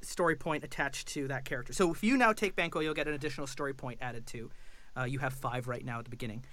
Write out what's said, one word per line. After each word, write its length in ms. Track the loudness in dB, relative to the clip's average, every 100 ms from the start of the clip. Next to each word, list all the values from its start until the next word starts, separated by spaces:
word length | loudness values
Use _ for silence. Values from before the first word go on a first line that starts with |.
story 340 | -6 2 4 4
point 260 | 2 -2
attached 460 | -2 -2 0 -2 -6
to 180 | -4 -2
that 180 | -2
character. 280 | -2 -4 -2
So 200 | 4 4
if 120 | 6
you 120 | 4 8
now 160 | 8
take 220 | 6 2
Banquo, 240 | 2 0 2
you'll 160 | 0
get 140 | 0 0
an 60 |
additional 340 | 0 -2 -2 -6
story 260 | -2 -4
point 240 | -4 -6 -4
added 240 | -4 -4 -6
to. 220 | -6 -8 -10 -10 -10 -8 -2
Uh, 60 |
you 140 | -2 0
have 160 | -2
five 320 | -2 -2 -2 -2
right 180 | -4
now 140 | -4 -6
at 60 |
the 60 | -6
beginning. 340 | -6 -4 -6 -8